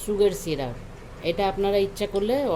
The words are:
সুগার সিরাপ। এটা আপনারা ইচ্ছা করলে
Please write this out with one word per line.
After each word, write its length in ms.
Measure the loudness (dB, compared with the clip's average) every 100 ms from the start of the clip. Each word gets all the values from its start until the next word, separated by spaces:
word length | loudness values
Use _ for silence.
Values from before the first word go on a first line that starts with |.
সুগার 320 | -4 4 4 2
সিরাপ। 340 | -4 -2 -2 -6 -12 -16 -16 -6 -4
এটা 120 | 0 0
আপনারা 260 | 2 2 4 2
ইচ্ছা 200 | 0 -2
করলে 200 | 0 2 2 2